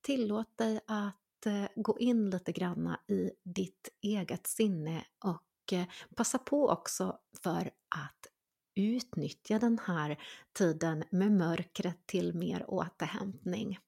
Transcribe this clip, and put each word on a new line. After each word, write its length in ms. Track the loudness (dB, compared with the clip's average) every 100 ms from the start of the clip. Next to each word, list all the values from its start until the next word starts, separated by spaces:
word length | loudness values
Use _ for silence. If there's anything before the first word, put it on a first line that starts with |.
Tillåt 580 | -2 0 0 0 -4 -2
dig 220 | 0 0 -2
att, 600 | -2 -2 -6 _ _ -2
eh, 180 | 0 -2 -4
gå 220 | -2 2
in 320 | 4 4 4
lite 220 | 0 -2
granna 480 | -2 -2 0 -2 -4 _
i 220 | 0 0 -4
ditt 440 | -8 -4 -4 -6 -18 _
eget 440 | -2 0 -2 -4 -4
sinne 580 | 2 2 2 -2 -4 -8 _
och, 480 | -4 -4 _ _ -2
eh, 140 | -2 -2 -6 -16 -2
passa 220 | 0 0
på 300 | 2 4 6
också 500 | 4 0 -4 -2 -4 _ -6
för 280 | -2 -2 -2 _ _
att 380 | -6 -6 _ -20 _ _ _ _
utnyttja 840 | 0 0 0 -4 -4 -6 -6 -2 2
den 200 | 4 2 0
här 360 | -2 -2 -4 -8 -16 -16
tiden 520 | 2 2 2 0 -2 0
med 220 | 2 6
mörkret 760 | 6 4 2 -2 -4 -4 -4 -4
till 280 | 0 0
mer 300 | -2 -2 -4 -4
återhämtning. 1080 | -2 -2 -4 -6 -4 -8 -6 -6 -4 -4 -8